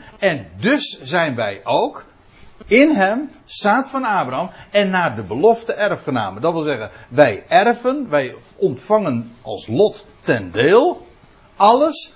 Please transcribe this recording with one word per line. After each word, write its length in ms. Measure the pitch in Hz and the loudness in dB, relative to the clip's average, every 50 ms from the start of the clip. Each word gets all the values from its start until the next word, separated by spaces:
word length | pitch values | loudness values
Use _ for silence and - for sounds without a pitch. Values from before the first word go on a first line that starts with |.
| - - - - | -18 -20 -8 -4
En 280 | 208 190 160 127 98 - 87 95 | -2 -2 -2 -4 -8 -14 -10 -4
dus 400 | 113 220 294 277 - - - - | -2 0 0 0 0 -2 -4 -6
zijn 320 | 147 127 165 175 165 151 123 | -8 -4 -4 -2 -2 -2 -4
wij 260 | 117 110 101 98 98 - | -4 -6 -6 -6 -8 -4
ook 420 | 113 131 165 220 294 - - - _ _ _ _ _ _ - - - - - - | -2 0 0 0 -2 -6 -10 -20 _ _ _ _ _ _ -20 -20 -20 -20 -14 -2
in 280 | - 196 247 285 320 294 | 2 4 4 6 4 4
hem, 360 | 202 190 190 220 262 302 - - - _ | 2 0 0 0 -2 -6 -10 -14 -20 _
zaad 440 | - - - - 202 214 254 262 - | -10 -6 -2 0 0 0 0 -2 -4
van 160 | - 262 262 | -6 -6 -4
Abraham, 460 | 220 202 180 143 127 127 143 180 185 - - - - | -2 -2 -2 -2 -4 -4 -6 -6 -8 -10 -18 -10 -4
en 200 | - 208 202 190 | -2 0 0 0
naar 260 | 185 185 170 151 113 | 0 0 -2 -2 -4
de 60 | 110 | -6
belofte 500 | 104 90 107 131 175 226 226 - - - | -8 -6 -2 2 4 4 2 2 -2 -6
erfgenamen. 680 | - - 208 196 170 131 - 151 131 117 104 95 95 107 | -4 -2 -2 -2 -2 -4 -4 -4 -4 -4 -4 -6 -6 -4
Dat 100 | 135 170 | -4 -2
wil 100 | 170 165 | -2 -2
zeggen, 280 | 151 151 139 110 110 101 - - - - | -2 -4 -4 -6 -8 -10 -14 -18 -20 0
wij 360 | 120 131 147 120 101 - - - | 2 4 4 4 2 -4 -2 2
erven, 600 | 160 180 208 233 233 240 - 254 269 302 254 165 | 2 4 4 4 0 0 -2 -4 -4 -4 -4 -2
wij 280 | 147 143 131 120 - - - - _ | -2 -2 -2 -4 -8 -14 -20 -20 _
ontvangen 760 | - 202 170 127 - - - 214 214 196 156 123 117 117 - - - | -4 -2 -2 -2 -4 -2 0 0 2 2 0 -4 -4 -6 -10 -14 -18
als 240 | - 131 104 - - | -14 -12 -12 -10 -8
lot 400 | - 113 156 208 208 - - - - - _ | -2 0 2 2 2 0 -4 -18 -20 -20 _
ten 320 | - 175 139 110 95 87 | -2 -2 -2 -2 -4 -4
deel 540 | 82 107 127 160 196 240 302 359 - - - - - _ _ _ _ _ _ _ _ | 0 2 4 6 6 6 4 2 0 -6 -10 -20 -20 _ _ _ _ _ _ _ _
alles 560 | - 196 214 240 269 302 320 294 - - - - | 4 4 6 6 6 4 0 0 -4 -8 -12 -16